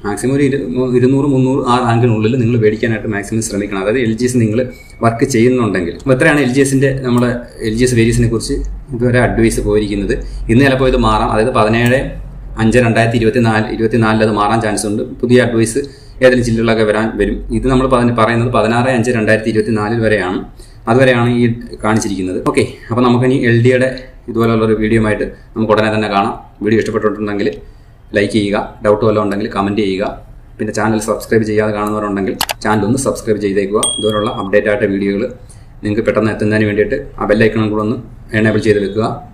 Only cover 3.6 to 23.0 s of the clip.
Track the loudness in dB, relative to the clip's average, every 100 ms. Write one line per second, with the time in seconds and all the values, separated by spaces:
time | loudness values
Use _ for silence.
3.6 | -4 -4 -2 0 0 0 0 2 2 0
4.6 | -4 -8 -20 -2 -2 0 0 2 2 2
5.6 | 0 -2 -4 -6 0 2 4 2 2 2
6.6 | 2 2 0 0 0 0 0 -2 -10 -8
7.6 | -4 0 2 4 2 2 2 0 -4 -6
8.6 | -6 -10 -10 -2 0 2 0 2 2 2
9.6 | 0 0 0 -4 -2 -4 -6 -10 0 4
10.6 | 4 4 2 2 2 0 0 0 0 2
11.6 | 2 2 2 2 -2 -10 -14 -14 -12 0
12.6 | 2 4 4 2 2 2 2 2 2 0
13.6 | -2 -2 0 2 2 2 2 2 0 0
14.6 | 0 -2 -2 -4 -6 -6 2 4 4 0
15.6 | 0 -2 -6 -14 -20 2 4 4 0 0
16.6 | 0 2 2 0 -2 -2 -2 -2 -4 -2
17.6 | 0 2 2 2 2 2 2 2 0 0
18.6 | 2 2 0 0 0 0 2 2 2 -2
19.6 | 0 -2 -2 0 0 0 0 -4 -8 -18
20.6 | -20 -12 0 4 4 4 2 2 0 0
21.6 | -8 -6 -2 0 -2 -4 -4 -4 -2 0
22.6 | -2 -4 -6 0